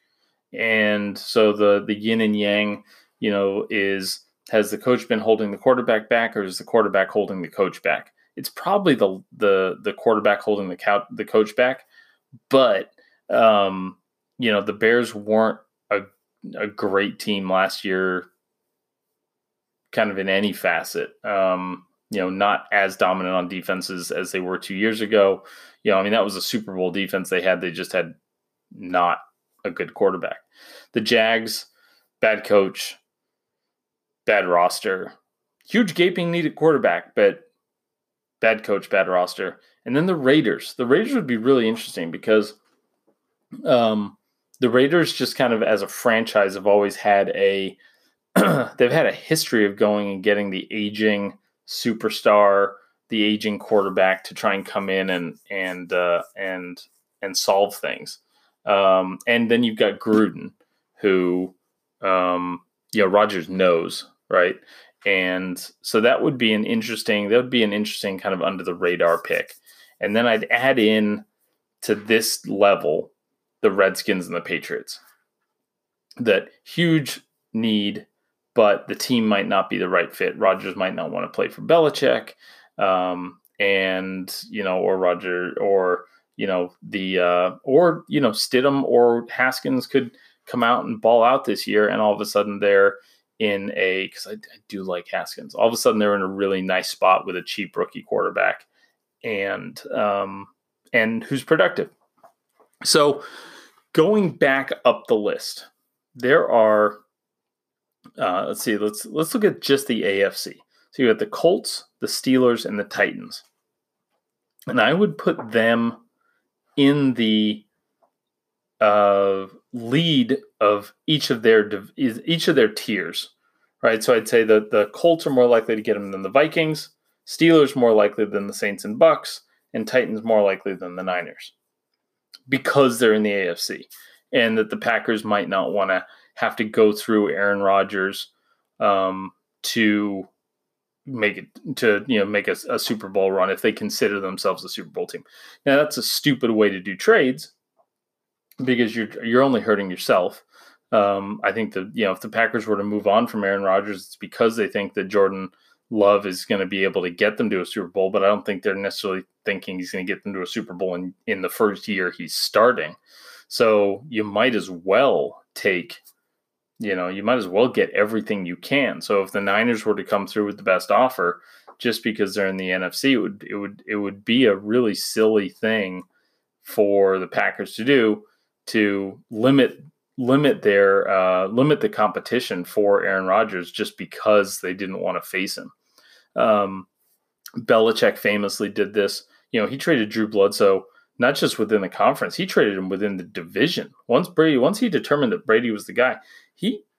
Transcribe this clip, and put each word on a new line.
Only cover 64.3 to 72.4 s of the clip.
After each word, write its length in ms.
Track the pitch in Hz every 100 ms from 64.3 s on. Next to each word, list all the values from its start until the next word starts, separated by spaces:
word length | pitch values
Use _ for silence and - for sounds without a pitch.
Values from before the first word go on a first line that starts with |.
| 92 90 - _ - - _ 107
And 580 | 95 92 92 92 90 - _
so 200 | - 113
that 200 | 117 -
would 160 | 127 131
be 160 | 113
an 120 | 107 107
interesting, 640 | 113 110 110 - 104 101
that 80 | 117
would 120 | 127
be 140 | 123
an 100 | 107
interesting 440 | 104 104 - 101 92
kind 160 | 101
of 80 | 92
under 220 | 98 95
the 100 | 90
radar 480 | 85 87 87 85 85
pick. 320 | - 82 - - _ - _ -
And 160 | 101 107
then 120 | 120
I'd 200 | 110 107
add 300 | 117 131 131
in 460 | 107 110 104 107 - _ _ _ _ _
to 120 | -
this 540 | 104 104 113 113 -